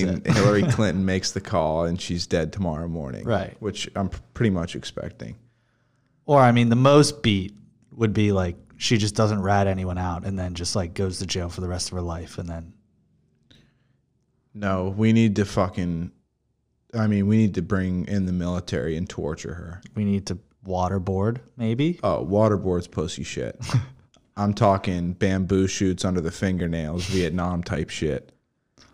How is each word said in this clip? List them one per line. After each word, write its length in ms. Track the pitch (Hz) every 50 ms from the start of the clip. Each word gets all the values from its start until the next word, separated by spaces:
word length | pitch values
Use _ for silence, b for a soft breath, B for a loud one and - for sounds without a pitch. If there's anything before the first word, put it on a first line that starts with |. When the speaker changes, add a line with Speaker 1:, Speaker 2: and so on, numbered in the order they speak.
Speaker 1:
mean, 200 | 92 92 90 - -
Speaker 2:
it. 20 |
<laughs> 80 | - 80
Speaker 1:
Hillary 280 | 104 98 104 104 101
Clinton 420 | - - 123 - 110 92 80 95 95
makes 280 | 95 92 95 - -
the 80 | - 95
call 440 | - - 104 85 78 78 78 82 85
and 160 | 85 85 -
she's 260 | - - 85 87 87
dead 260 | - 92 85 80 80
tomorrow 340 | - 104 95 85 76 78 82 85
morning. 360 | 82 85 73 65 60 50 -
Speaker 2:
Right. 320 | 120 110 98 95 - - -
Speaker 1:
Which 300 | 110 101 98 - - - -
I'm 120 | 104 98 90
p-, 80 | - - - _ -
pretty 160 | - 120 107
much 240 | 95 87 82 - -
expecting. 600 | - - - - - - - - - - 57 - - _ _ _ _ _ _ _ _ _ _ _ _ _ _ _ _ _
Speaker 2:
Or, 140 | - 143 139
I 120 | 127 120
mean, 160 | 120 120 120 117
the 60 | 117
most 460 | 123 127 135 143 151 143 147 - -
beat 320 | - 117 101 98 92 98 - - - _ _ _ _ _
would 200 | - 113 113 107
be, 180 | 98 107 104 104
like, 240 | 98 95 92 90 85 - - - -
she 200 | - - - 127 107
just 160 | 104 104 -
doesn't 260 | - 110 107 107 101
rat 240 | 92 98 101 101 98
anyone 300 | 98 95 95 92 92 90 90
out 260 | 92 90 85 85 90
and 140 | 98 98 95
then 160 | 92 90 87
just, 220 | 87 87 - -
like, 160 | - 90 85 85
goes 240 | - 98 92 90 -
to 80 | 98
jail 220 | 85 - 92 87 87
for 100 | - 92
the 60 | 92 87
rest 200 | 87 87 - -
of 60 | -
her 60 | 90
life 360 | 87 85 82 82 82 - - -
and 100 | 90 87
then 240 | 82 82 82 90 - _ _ _ _ _ _ _ _ _ _ _ _ _ _ _ b b b b b b b b b b b _ _ _ _ _ _ _ _ _ -
Speaker 1:
No, 340 | 107 101 98 95 92 90 95 95
we 160 | 104 110 113
need 240 | 113 113 113 110 98
to 80 | 107 101
fucking, 680 | - - 107 95 92 - 98 90 87 85 82 85 85 - _ _ _ _ _ _ _ _ _ _ _ _ _ _ _ -
I 120 | 113 110
mean, 200 | 107 104 101 98
we 100 | 101 107
need 180 | 110 110 101 87
to 80 | 92
bring 440 | 85 - 104 95 92 92 90 90 82
in 200 | - 101 101 95
the 60 | 92
military 640 | 90 90 87 87 90 90 90 - 101 76 60 80 78
and 120 | 80 92 -
torture 460 | - - 82 76 80 - - - -
her. 280 | 85 - 82 85 - - - -
Speaker 2:
We 100 | 107 104
need 220 | 101 101 98 95
to 120 | - 92 95 - _ _ _ -
waterboard, 720 | 95 92 90 92 90 95 98 87 98 95 95 98 113 120 127 - - -
maybe? 440 | 123 117 113 117 123 147 170 175 -
Speaker 1:
Oh, 240 | - 101 82 55 67 80
waterboard's 600 | 98 104 110 107 104 90 - 92 90 87 - -
pussy 340 | - - 78 87 - -
shit. 360 | - - - - 62 57 - - - B B 117 B B B B
Speaker 2:
<laughs> 360 | _ _ _ _ _ _ -
Speaker 1:
I'm 180 | 104 101 104 101
talking 580 | - 117 101 95 95 - 101 90 87 87 87
bamboo 540 | 90 - 107 95 95 95 92 85 101 95 95
shoots 380 | 95 - - 101 95 90 - -
under 160 | 92 92 90
the 100 | 78 82
fingernails, 760 | - - 104 95 92 87 87 85 85 82 78 76 82 87 87
Vietnam 560 | 95 95 92 87 87 87 90 87 90 90 87
type 280 | 85 - - 76 78 -
shit. 420 | - - 85 76 67 64 - - - _ _ _ _ _ _ _ _ b b b